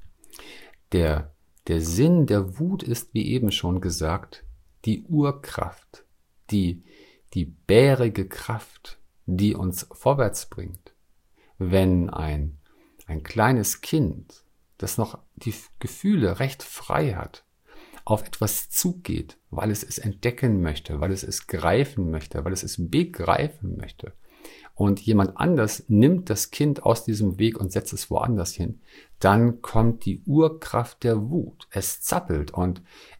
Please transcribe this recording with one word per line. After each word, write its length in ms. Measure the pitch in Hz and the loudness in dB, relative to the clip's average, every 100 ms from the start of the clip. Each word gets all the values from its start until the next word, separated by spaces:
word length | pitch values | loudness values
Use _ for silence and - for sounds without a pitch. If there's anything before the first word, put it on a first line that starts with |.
| - - - - - - - _ _ | -20 -20 -20 -20 -20 -20 -20 _ _
Der, 400 | 92 80 76 73 - _ _ - | 0 2 0 -4 -14 _ _ -4
der 140 | 82 | -2
Sinn 460 | 82 85 156 175 143 | 0 2 4 6 4
der 320 | 104 95 95 | 2 0 -4
Wut 220 | 170 196 | -4 -4
ist, 320 | - 117 - | -4 -6 -4
wie 140 | 110 - | -4 -2
eben 240 | 127 110 | 0 0
schon 300 | - 87 90 | 0 -2 -2
gesagt, 640 | 90 - 78 92 - - - - _ _ - | -2 -2 -2 -2 -6 -18 -20 -20 _ _ -4
die 180 | 214 | -4
Urkraft, 1000 | - 156 143 139 - - - - _ - _ _ _ _ - | 0 0 2 -2 -8 -6 -8 -8 _ -20 _ _ _ _ -2
die, 340 | 101 90 87 - - - _ _ | 0 0 -2 -12 -20 -20 _ _
die 120 | - 73 | -6 -6
bärige 840 | - - 107 139 131 117 101 95 | -8 4 6 8 6 2 0 -6
Kraft, 680 | - - 110 - - - - - _ - | -8 -8 -8 -8 -20 -20 -20 -20 _ -6
die 280 | 90 104 | 2 2
uns 320 | - 92 - - | 2 -2 -4 -10
vorwärts 540 | - 127 143 107 - - | -2 0 2 0 -2 -10
bringt. 440 | - 92 90 - _ _ _ _ _ _ _ | -12 -12 -14 -20 _ _ _ _ _ _ _
Wenn 520 | 92 95 92 90 85 | 2 4 4 4 0
ein, 480 | - 78 76 73 71 _ _ _ _ - | -4 -4 -2 -4 -8 _ _ _ _ -10
ein 180 | 78 | -8
kleines 580 | 71 110 110 127 - - | -6 0 2 2 0 -4
Kind, 640 | - 160 101 95 - - _ _ _ _ | -2 0 0 -2 -14 -20 _ _ _ _
das 200 | 95 - | -6 -2
noch 220 | 107 - _ - | -4 -6 _ -10
die 160 | 113 | -8
F-, 200 | 104 - - | -8 -14 -10
Gefühle 600 | - - 196 202 98 - | -10 -4 0 2 2 0
recht 220 | 135 - | -4 -4
frei 520 | - - - 147 151 | -14 -16 -4 0 0
hat, 320 | 92 - - _ _ _ - - - - | -2 -8 -16 _ _ _ -20 -20 -16 0
auf 200 | 107 - | 0 0
etwas 440 | - 107 - - | -4 -2 -2 -4
zugeht, 680 | - 180 180 - 82 - - _ | -2 -2 -4 -6 -6 -6 -14 _
weil 220 | - 107 | -4 -2
es 100 | 101 | -2
es 160 | - - | -6 -6
entdecken 640 | 110 98 - - 127 101 | -6 -2 -4 0 2 2
möchte, 380 | 82 76 - 76 | 2 -2 -6 -4
weil 120 | 87 | -2
es 120 | 95 | -2
es 240 | - - - | -4 -8 -6
greifen 640 | 90 82 104 139 - 85 | -2 2 4 2 -2 -2
möchte, 320 | 80 - - | -4 -6 -6
weil 80 | 80 | -4
es 120 | 95 | -6
es 120 | - - 85 | -6 -6 0
begreifen 880 | 147 175 - 87 - 151 - 92 85 | 0 0 -2 0 2 0 -6 -8 -8
möchte, 360 | - - - - - _ - - - - | -10 -14 -16 -16 -20 _ -20 -20 -20 0
und 240 | 101 98 | 2 2
jemand 380 | - 107 95 - | 4 4 4 0
anders 480 | 170 160 104 - - | 2 4 2 -2 2
nimmt 420 | 104 135 180 - | 6 6 4 0
das 200 | 107 - | -4 -4
Kind 340 | - 147 135 | 0 0 2
aus 220 | - 117 - | 2 2 0
diesem 320 | 107 101 90 | 0 0 2
Weg 200 | 113 113 | 0 0
und 120 | 95 | -2
setzt 220 | 110 - | -4 -4
es 160 | 101 - | -10 -4
woanders 440 | - - 107 85 | -2 0 0 -2
hin, 280 | - 87 110 - - - - | -4 -6 -6 -16 -20 -20 0
dann 420 | 95 104 120 117 | 4 6 4 0
kommt 420 | - 113 117 117 | 0 4 4 2
die 180 | - - - | -2 -4 2
Urkraft 800 | 143 160 160 - - 120 - | 4 4 2 -4 -4 -4 -4
der 260 | 120 110 107 | 0 0 0
Wut. 380 | 165 - - - | -4 -6 -12 -8
Es 320 | 101 - - | -6 -6 -6
zappelt 500 | - 90 - 78 73 | -2 -2 0 -2 -2
und 300 | - 92 90 - - - - | -2 -2 -4 -10 -20 -20 -8